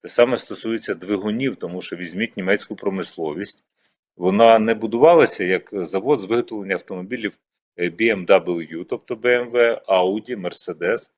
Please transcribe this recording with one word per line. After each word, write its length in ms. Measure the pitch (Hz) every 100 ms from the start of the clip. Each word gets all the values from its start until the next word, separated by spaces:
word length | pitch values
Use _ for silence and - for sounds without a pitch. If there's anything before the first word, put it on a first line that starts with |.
Те 60 | -
саме 280 | - 120 120
стосується 580 | - 95 113 113 -
двигунів, 640 | 90 90 101 104 113 135 95
тому 240 | 90 90
що 160 | - 87
візьміть 400 | 87 87 113 -
німецьку 400 | 92 101 - 101
промисловість. 880 | 101 95 87 - 78 76 101 - _ _ _ _ _ -
Вона 420 | 90 101 117 113
не 160 | 110
будувалася 720 | 110 107 117 151 170 127 -
як 260 | 92 92 -
завод 460 | 101 82 95 117 139
з 60 |
виготовлення 500 | 95 117 117 107 95
автомобілів, 640 | 92 - 92 95 123 107 - _ _ _ -
е, 140 | 87
B 260 | 82 113 101
M 100 | 87
W, 580 | 95 85 85 78 82
тобто 300 | 90 120 _
B 120 | 113 120
M 240 | 123 120
W, 340 | 120 117 113 -
Audi, 540 | 95 92 107 - 113
Mercedes. 680 | 90 - - 80 85 113 -